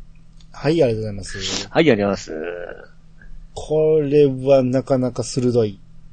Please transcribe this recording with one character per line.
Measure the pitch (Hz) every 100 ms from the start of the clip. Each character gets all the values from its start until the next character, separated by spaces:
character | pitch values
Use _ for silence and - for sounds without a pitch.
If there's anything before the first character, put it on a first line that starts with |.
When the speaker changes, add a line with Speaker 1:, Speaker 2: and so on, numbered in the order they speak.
| - - - - -
Speaker 1:
は | - 139
い、 | 170
あ | 131
り |
が | 110
と |
う |
ご |
ざ | 107
い |
ま | 101
す。 | - - - - -
Speaker 2:
は | 143
い、 | 165
あ |
り | 107
が | 101
と |
う |
ご | 95
ざ | -
い |
ま | 78
す。 | 82 87 87 - - - - - - - - -
Speaker 1:
こ | - 156 156 156
れ | 143 147 143
は | 131 131 139
な | 127 131
か | 123 131
な | 127
か | 120
鋭 | 117 - 123 120 107
い。 | 101 - - -